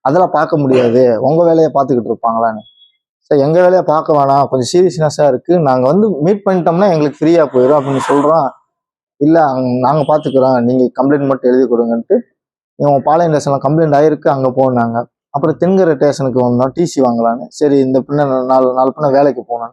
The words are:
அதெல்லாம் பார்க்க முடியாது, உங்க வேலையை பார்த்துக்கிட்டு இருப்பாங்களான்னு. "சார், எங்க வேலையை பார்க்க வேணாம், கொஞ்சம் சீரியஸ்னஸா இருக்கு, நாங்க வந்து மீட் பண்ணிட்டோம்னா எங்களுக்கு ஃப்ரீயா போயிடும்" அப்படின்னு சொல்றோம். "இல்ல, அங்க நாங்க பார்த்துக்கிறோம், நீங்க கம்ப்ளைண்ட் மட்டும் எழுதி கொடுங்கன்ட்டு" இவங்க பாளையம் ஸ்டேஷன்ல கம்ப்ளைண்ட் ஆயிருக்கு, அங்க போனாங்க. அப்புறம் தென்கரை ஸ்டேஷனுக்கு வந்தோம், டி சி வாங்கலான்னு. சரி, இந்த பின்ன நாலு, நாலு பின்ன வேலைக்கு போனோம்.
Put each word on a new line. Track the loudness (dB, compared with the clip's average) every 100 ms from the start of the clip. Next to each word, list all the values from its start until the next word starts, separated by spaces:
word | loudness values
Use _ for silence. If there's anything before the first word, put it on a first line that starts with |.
அதெல்லாம் | -2 -2 -2
பார்க்க | -2 -2 -2
முடியாது, | 0 0 2 2 2 0
உங்க | 0 0
வேலையை | 2 2 0
பார்த்துக்கிட்டு | 0 0 -2 -2
இருப்பாங்களான்னு. | -4 -4 -2 -4 -4 -18 _ _ _ _ _
"சார், | _ 0
எங்க | 2 2
வேலையை | 2 2
பார்க்க | 0 -2 0
வேணாம், | 0 2 2 0
கொஞ்சம் | -2 -2
சீரியஸ்னஸா | 0 0 0 -4 0 0
இருக்கு, | 0 0 0
நாங்க | 2 0 2
வந்து | 2 0
மீட் | 0 -2 -2 -2
பண்ணிட்டோம்னா | -2 0 0 0
எங்களுக்கு | 0 -2 -2 0
ஃப்ரீயா | 2 2
போயிடும்" | 2 2 2
அப்படின்னு | 0 -4 0
சொல்றோம். | 0 2 0 -2 -8 _ _ _ _ _ _
"இல்ல, | 0 2
அங்க | 2 0 -2 -2
நாங்க | 0 0
பார்த்துக்கிறோம், | 0 -2 0 0 2 2
நீங்க | 0 0 0 0
கம்ப்ளைண்ட் | -2 0 -2
மட்டும் | -2 0
எழுதி | 2 2
கொடுங்கன்ட்டு" | 0 0 -4 -2 -4 -4 _ _ _ _ -4
இவங்க | 0 0
பாளையம் | 0 0 0
ஸ்டேஷன்ல | -2 -2 -2
கம்ப்ளைண்ட் | 0 0 2 2
ஆயிருக்கு, | 2 0 -2
அங்க | 0 -2
போனாங்க. | 0 0 0 -2 -4 -8 _ _
அப்புறம் | -2 -2 0
தென்கரை | 0 2 0 2
ஸ்டேஷனுக்கு | 0 0 -2 0 0
வந்தோம், | 0 -2
டி | -2 -4
சி | 0
வாங்கலான்னு. | 0 0 -2 -2 -10
சரி, | -4 0 2
இந்த | 2 -2
பின்ன | -2 -2 -2 -2 0
நாலு, | 2 2
நாலு | 0 -2 -2
பின்ன | 0
வேலைக்கு | 2 0 -2
போனோம். | -8 -10 -10